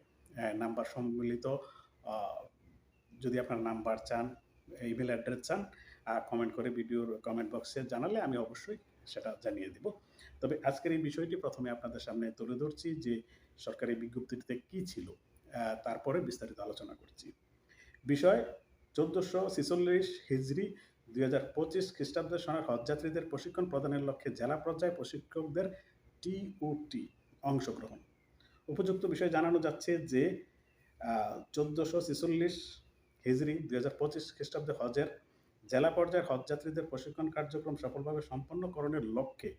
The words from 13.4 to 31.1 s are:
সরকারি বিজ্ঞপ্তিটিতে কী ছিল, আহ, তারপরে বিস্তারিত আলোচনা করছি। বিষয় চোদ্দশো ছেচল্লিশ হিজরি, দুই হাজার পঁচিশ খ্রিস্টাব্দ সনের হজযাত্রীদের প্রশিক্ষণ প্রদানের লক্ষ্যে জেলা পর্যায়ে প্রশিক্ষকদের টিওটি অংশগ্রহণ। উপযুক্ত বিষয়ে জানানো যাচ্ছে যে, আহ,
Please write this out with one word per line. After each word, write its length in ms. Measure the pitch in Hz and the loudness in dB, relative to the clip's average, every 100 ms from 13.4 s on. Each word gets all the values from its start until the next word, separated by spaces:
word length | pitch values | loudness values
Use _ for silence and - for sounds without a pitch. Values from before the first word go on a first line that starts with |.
| - - | -20 -14
সরকারি 380 | - - 120 113 | -10 -4 -2 -2
বিজ্ঞপ্তিটিতে 640 | 117 123 127 127 - 127 - | -2 -6 -6 -6 -6 -8 -6
কী 140 | 185 180 | -8 -6
ছিল, 240 | - 90 | -8 -10
আহ, 640 | - _ - - 120 113 110 | -12 _ -20 -10 -4 -2 -2
তারপরে 380 | 117 110 139 165 | -4 -4 0 0
বিস্তারিত 380 | - - 113 107 | 0 -4 -8 -8
আলোচনা 340 | 104 - - | -8 -8 -12
করছি। 380 | - - - - - _ _ _ - - - 127 | -14 -20 -20 -20 -20 _ _ _ -20 -20 -8 0
বিষয় 400 | 139 175 233 - - - _ _ | 6 8 8 4 -6 -16 _ _
চোদ্দশো 560 | - 165 180 - 185 190 | 0 2 2 0 0 0
ছেচল্লিশ 720 | - 139 175 180 180 185 - - | 0 2 4 6 6 4 -2 0
হিজরি, 460 | 131 131 147 202 - - _ - | 0 2 0 -2 -4 -18 _ -6
দুই 100 | 117 | 2
হাজার 280 | 131 135 - - | 4 4 0 0
পঁচিশ 380 | 160 180 185 - | 0 0 0 -2
খ্রিস্টাব্দ 420 | 139 165 156 170 | -2 -2 -2 -2
সনের 240 | - 156 | -2 -2
হজযাত্রীদের 680 | 151 120 - 147 160 165 160 | 0 0 0 0 0 -2 -2
প্রশিক্ষণ 400 | 139 175 180 175 | -4 -4 -2 0
প্রদানের 340 | 139 147 143 | 2 2 2
লক্ষ্যে 320 | 139 - 135 117 | 0 -2 -4 -2
জেলা 220 | 123 151 | 0 0
পর্যায়ে 380 | 165 160 175 175 | -2 0 0 0
প্রশিক্ষকদের 760 | 127 139 - 165 156 151 190 185 - _ _ _ | -4 -8 -8 -6 -2 0 0 -2 -16 _ _ _
টিওটি 840 | 180 190 196 - 151 147 - 120 - - _ _ | -4 -4 -6 -4 -2 -2 -4 -6 -8 -12 _ _
অংশগ্রহণ। 580 | 139 139 120 - 110 - - _ _ _ _ _ - | 2 2 2 -4 -8 -12 -20 _ _ _ _ _ -4
উপযুক্ত 380 | 147 185 185 185 | 2 2 2 2
বিষয়ে 240 | 156 175 | 4 4
জানানো 300 | 160 170 170 | 6 6 6
যাচ্ছে 380 | 156 151 - 165 | 6 2 2 2
যে, 480 | 135 127 165 190 - _ _ _ _ - | 4 6 6 4 -6 _ _ _ _ -6
আহ, 440 | 117 | 0